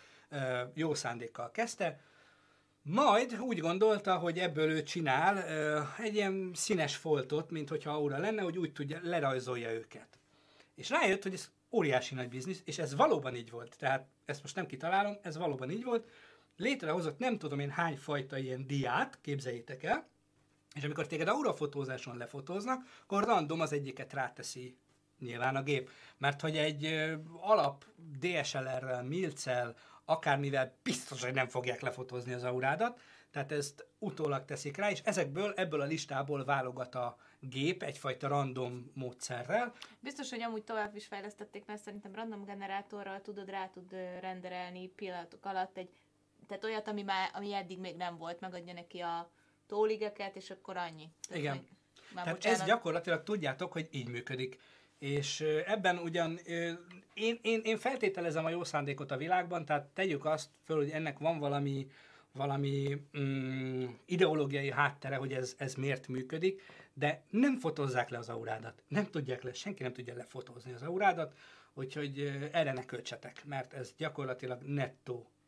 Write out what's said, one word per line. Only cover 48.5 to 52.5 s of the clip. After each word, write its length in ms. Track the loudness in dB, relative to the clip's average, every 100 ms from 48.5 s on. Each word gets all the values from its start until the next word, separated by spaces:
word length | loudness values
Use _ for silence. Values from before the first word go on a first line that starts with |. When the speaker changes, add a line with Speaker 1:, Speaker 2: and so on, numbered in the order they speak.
| -10 -10
Speaker 2:
neki 260 | -12 -12 -6
a 300 | -4 -4 -6 _ _ _ -4
tóligeket, 680 | 2 4 2 -2 -4 -8 -10
és 140 | -12
akkor 280 | -14 -8 -6
annyi. 320 | -6 -8 -16 -14 -8
Tehát, 140 | -2
Speaker 1:
Igen. 120 | -2 -2
Speaker 2:
hogy 100 | -8 -20 _ -20 -14
már 100 | -6
Speaker 1:
Tehát 160 | -2 0
Speaker 2:
bocsánat. 200 | 4